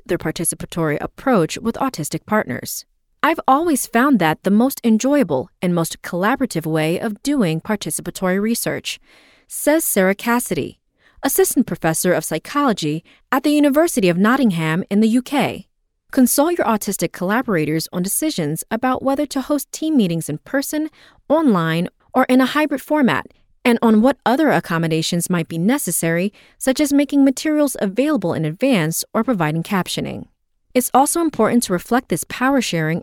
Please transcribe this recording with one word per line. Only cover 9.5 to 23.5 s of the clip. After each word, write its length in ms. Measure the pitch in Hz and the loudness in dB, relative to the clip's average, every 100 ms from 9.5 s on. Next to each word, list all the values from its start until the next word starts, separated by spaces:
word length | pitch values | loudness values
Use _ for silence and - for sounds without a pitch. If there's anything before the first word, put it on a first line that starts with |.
| - - 311 | -4 0 2
Sarah 300 | - - 185 | 2 2 2
Cassidy, 640 | 196 - 240 - 160 - - _ _ _ _ | 0 0 -2 -2 -4 -6 -10 _ _ _ _
assistant 440 | 277 - 381 - 233 | -2 2 2 2 0
professor 460 | - 165 160 185 | -2 -2 0 0
of 120 | 160 | 0
psychology 800 | - 160 - 294 285 202 151 156 - _ _ | -2 -6 -4 0 0 0 -2 -6 -8 _ _
at 100 | 262 | -2
the 80 | 294 | 2
University 600 | 294 294 277 339 - 185 | 4 4 4 2 2 2
of 80 | 170 | 4
Nottingham 640 | 208 269 247 170 160 160 - | 4 4 2 2 0 -2 0
in 100 | 202 | 2
the 80 | 220 | 2
U 140 | 240 | 2
K. 460 | 247 285 160 107 - _ _ _ _ | 0 0 -2 -4 -14 _ _ _ _
Consult 460 | - 247 - 302 349 | 2 4 4 2 2
your 80 | - | 0
autistic 460 | 214 - 190 170 | -2 -2 -4 -4
collaborators 760 | - 180 220 262 180 147 160 - | -4 -2 -2 0 0 0 -2 -4
on 100 | 180 | -4
decisions 600 | 185 - 311 294 151 160 - | -4 -2 -2 -2 -4 -4 -6
about 320 | 220 254 254 | -4 -2 -2
whether 220 | 262 277 294 | -2 -2 -2
to 140 | 277 | -4
host 320 | 247 294 - | -2 -2 -4
team 240 | - 311 302 | -6 0 2
meetings 320 | 190 165 156 | 2 -2 -4
in 100 | 151 | -8
person, 520 | - 269 277 302 311 - - _ - | -4 -4 -2 -4 -6 -10 -20 _ 0
online, 600 | 302 311 190 160 160 175 - _ | 2 4 2 2 0 -2 -8 _
or 120 | 294 | 0
in 180 | - 254 | 4 4
a 40 | 262 | 4
hybrid 360 | 294 302 277 | 2 -2 -2
format, 440 | - 302 247 127 - _ _ | -2 2 2 0 -4 _ _